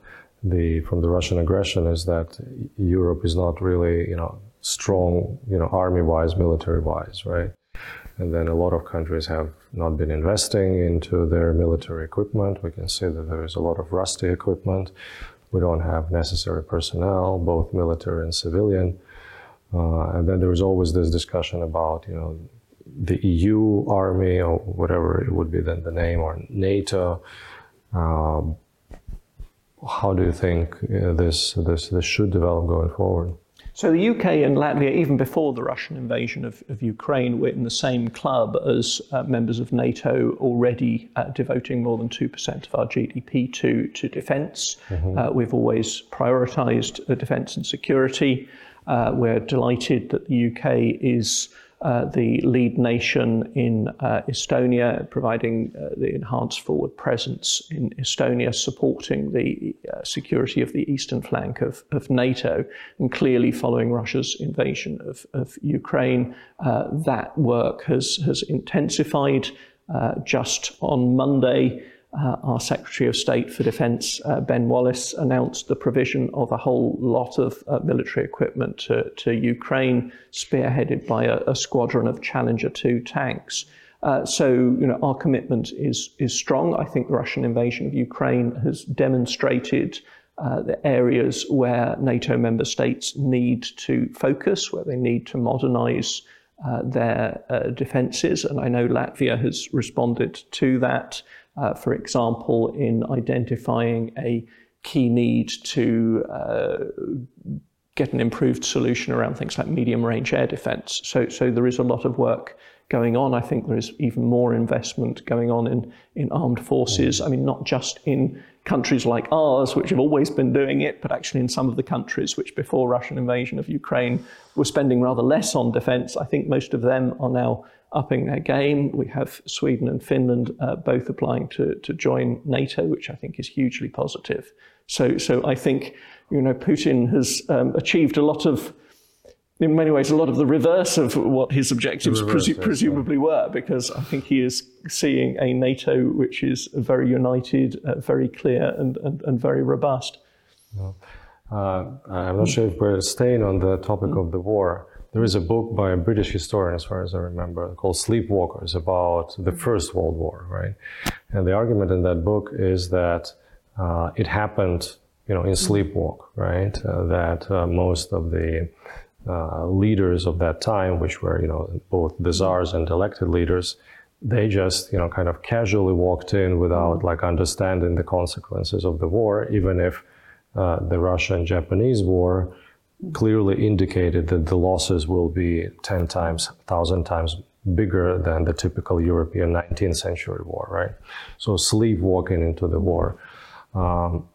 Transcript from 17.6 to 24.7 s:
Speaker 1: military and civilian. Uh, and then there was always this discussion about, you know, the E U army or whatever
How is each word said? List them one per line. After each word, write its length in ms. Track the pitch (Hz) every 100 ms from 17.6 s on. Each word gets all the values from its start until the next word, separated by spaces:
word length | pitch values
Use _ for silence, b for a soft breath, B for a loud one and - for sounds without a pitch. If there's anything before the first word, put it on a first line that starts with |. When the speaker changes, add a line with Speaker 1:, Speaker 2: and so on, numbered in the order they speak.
| 82
Speaker 1:
military 500 | 92 85 80 - 85
and 100 | 82
civilian. 640 | 82 87 87 104 92 90 90 B B B B B B _
Uh, 380 | 87 82 82 82
and 140 | 87 85
then 120 | 92
there 80 | 90
was 140 | 85
always 300 | 95 92 85
this 180 | 90 82
discussion 520 | 82 - 90 87 87
about, 420 | 82 82 80 80 101
you 60 |
know, 240 | 82 82 80 82 - _ _ - -
the 140 | 95 90 98
E 40 | 82 98
U 320 | 107 110 101 -
army 520 | 101 95 92 92 92
or 160 | 85 82
whatever 640 | 95